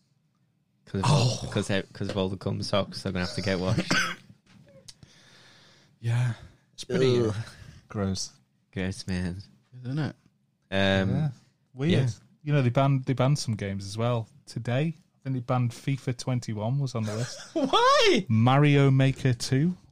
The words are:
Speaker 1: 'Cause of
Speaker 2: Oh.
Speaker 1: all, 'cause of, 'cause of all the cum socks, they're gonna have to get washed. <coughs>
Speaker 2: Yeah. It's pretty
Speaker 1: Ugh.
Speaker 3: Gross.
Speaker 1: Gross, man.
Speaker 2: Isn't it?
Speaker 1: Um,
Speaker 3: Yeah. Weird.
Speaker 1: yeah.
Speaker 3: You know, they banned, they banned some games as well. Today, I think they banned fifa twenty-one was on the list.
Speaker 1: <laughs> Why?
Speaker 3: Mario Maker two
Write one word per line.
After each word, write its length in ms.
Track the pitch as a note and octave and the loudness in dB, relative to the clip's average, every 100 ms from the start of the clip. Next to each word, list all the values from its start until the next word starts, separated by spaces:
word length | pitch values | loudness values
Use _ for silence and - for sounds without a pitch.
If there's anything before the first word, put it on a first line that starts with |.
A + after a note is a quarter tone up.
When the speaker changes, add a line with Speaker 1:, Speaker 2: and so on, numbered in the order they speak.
| _ _ _ _ _ _ _ _ - | _ _ _ _ _ _ _ _ -8
Speaker 1:
'Cause 140 | G2 | -2
of 40 | G2+ | 2
Speaker 2:
Oh. 320 | D3 B2 - | 2 2 -2
Speaker 1:
all, 80 | - | -4
'cause 180 | A2 G2 | -4 -2
of, 220 | G2 - | -2 -4
'cause 160 | - G2 | -8 -6
of 80 | G2+ | -2
all 120 | F#2 | -2
the 80 | G2 | -4
cum 260 | G2 G2 | -6 -6
socks, 400 | G2 G2+ F#2+ - | -2 -2 -2 -6
they're 100 | G2 | -6
gonna 140 | F#2 F2+ | -4 -4
have 80 | |
to 80 | - | -4
get 160 | G2 F#2 | -2 -2
washed. 340 | F#2 A2+ - - | 0 0 0 0
<coughs> 40 | - - - - _ - - C5+ C5 - - _ - - - - _ _ _ _ | -2 -6 -16 -20 _ -20 -20 -20 -20 -20 -20 _ -20 -20 -20 -20 _ _ _ _
Speaker 2:
Yeah. 340 | A#2 A#2+ B2 A2 - _ _ | -4 0 -2 -4 -14 _ _
It's 100 | - | -16
pretty 360 | - B2 C3 B2 A2 | -4 2 4 4 2
Speaker 1:
Ugh. 80 | G#2 - - - - - | -2 -8 -14 -20 -20 -10
Speaker 3:
Gross. 420 | G#2+ G2 F#2+ - _ _ _ _ | -4 -2 -2 -8 _ _ _ _
Speaker 1:
Gross, 340 | F#2+ F#2 - - | -6 -4 -6 -6
man. 340 | F2+ F2+ F#2 - _ _ B2+ | -4 -4 -8 -14 _ _ -14
Speaker 2:
Isn't 160 | B2 D3 | -8 -4
it? 160 | B2+ - _ _ _ _ - | -6 -8 _ _ _ _ -6
Speaker 1:
Um, 400 | G2 G2 G2 F#2+ | 0 2 2 2
Speaker 3:
Yeah. 180 | C3+ D3+ - _ _ _ | 0 -2 -4 _ _ _
Weird. 160 | B2+ D#3 E3 | -4 0 2
Speaker 1:
yeah. 40 | B2 - _ _ | 2 -4 _ _
Speaker 3:
You 80 | D3 | -2
know, 100 | D3 | 2
they 60 | B2 | 2
banned, 380 | C3+ C3+ C3+ C3 | 2 2 2 0
they 60 | |
banned 240 | B2+ B2+ D3 | 0 2 0
some 180 | - G2+ | -2 -4
games 280 | G2+ G2 G2 | -4 -6 -8
as 120 | G#2+ | -4
well. 300 | A#2+ A#2 G#2+ - - | -2 -2 -4 -14 -14
Today, 480 | B2 A2+ B2+ D#3+ | -8 -4 -2 -2
I 240 | - _ _ | -6 _ _
think 100 | C3+ | -8
they 60 | B2+ | -6
banned 320 | A#2+ B2 A#2+ | -2 0 0
fifa 440 | - - C#3 - A#2+ | -4 -6 -4 -4 -6
twenty-one 640 | - B2 - G#2 A2 C#3 | -4 -4 -4 -6 -4 -2
was 160 | C3 | -4
on 80 | A#2 | -4
the 120 | G#2+ A2 | -4 -4
list. 220 | B2+ - - | -6 -10 -8
Speaker 1:
<laughs> 60 | |
Why? 680 | E4 C#4 G4+ B4+ C#5+ A4 B3+ F#3 | -4 0 4 4 6 6 4 2
Speaker 3:
Mario 640 | A2 B2 C3+ D3 C#3+ C#3 | 4 6 6 6 6 6
Maker 420 | C3+ C3+ - C3+ | 4 2 2 0
two 440 | A#2+ - C3+ E3+ F3+ _ | 0 0 0 0 -2 _